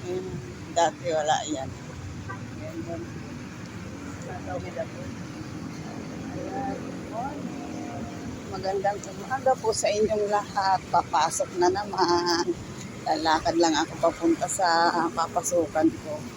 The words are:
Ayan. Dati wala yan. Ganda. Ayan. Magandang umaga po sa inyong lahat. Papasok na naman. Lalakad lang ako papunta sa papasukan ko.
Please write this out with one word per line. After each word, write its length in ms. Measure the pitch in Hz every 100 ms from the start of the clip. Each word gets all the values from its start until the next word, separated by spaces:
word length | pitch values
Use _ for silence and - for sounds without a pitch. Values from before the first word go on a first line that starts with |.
Ayan. 320 | 359 359 185 - - - - -
Dati 400 | 165 151 175 156
wala 220 | 151 156 -
yan. 220 | 147 135 - - - - - - 254 - -
Ganda. 360 | - 330 320 320 339 160 - 240 247 - - - - 285 285 - - - 151 180 185 170 160 - - - - - - - - - - - - - - -
Ayan. 400 | - - 320 381 - - - - 807 - - - 698 - 719 - - - - - -
Magandang 480 | 190 185 196 196 202
umaga 560 | - - - 269 262 262
po 80 | 226
sa 160 | - -
inyong 400 | 208 214 214 202
lahat. 560 | 208 202 208 190 185 -
Papasok 640 | 175 170 165 160 - 180 180
na 160 | 175
naman. 800 | 190 208 185 175 175 175 170 175 170 - - - - -
Lalakad 480 | 156 160 160 170 165
lang 240 | 170 151
ako 320 | 160 160 170
papunta 320 | 165 170 160 175
sa 400 | - 185 165 170 170 165 160
papasukan 720 | 165 - 170 175 160 156 160 -
ko. 160 | 156 151 120